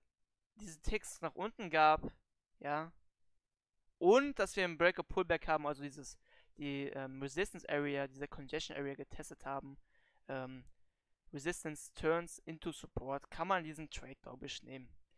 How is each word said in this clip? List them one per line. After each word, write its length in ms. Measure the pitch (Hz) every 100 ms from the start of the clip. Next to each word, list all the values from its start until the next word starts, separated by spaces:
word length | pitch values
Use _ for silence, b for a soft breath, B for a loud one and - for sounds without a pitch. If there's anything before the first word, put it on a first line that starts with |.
| _ _ _ _ _ -
diese 240 | 208 156
Ticks 400 | - 214 - -
nach 140 | 160
unten 360 | 156 202 - 185
gab, 420 | 156 156 156 - - _ _ _ -
ja, 340 | 143 147 160 - _ _ _ _ _ _ _ _ _ -
und 400 | 175 233 285 277
dass 180 | 190 -
wir 80 |
ein 140 | 180 160
Breakout 260 | 170 185
Pullback 420 | - - 175 165 -
haben, 180 | 156 147
also 160 | 139
dieses, 360 | 143 143 131 - b b b -
die, 320 | 143 139 139
ähm, 340 | 139 135 135
Resistance 460 | 139 143 196 175 -
Area, 380 | 147 147 139 139
diese 220 | 135 143
Congestion 480 | - 135 156 - -
Area 180 | 139
getestet 500 | 143 139 - 147 -
haben, 340 | 135 139 135 139 b b b b -
ähm, 360 | 135 131 131 127 - _ _ _ _ -
Resistance 600 | 147 147 175 160 151 -
turns 440 | - 160 165 175 -
into 300 | - 160 170
Support, 580 | 151 - - 131 139 -
kann 180 | - 175
man 160 | 190
diesen 260 | 156 151 151
Trade, 260 | - 123 135
glaub 200 | - 135
ich, 180 | 139 -
nehmen. 320 | - 131 123 - -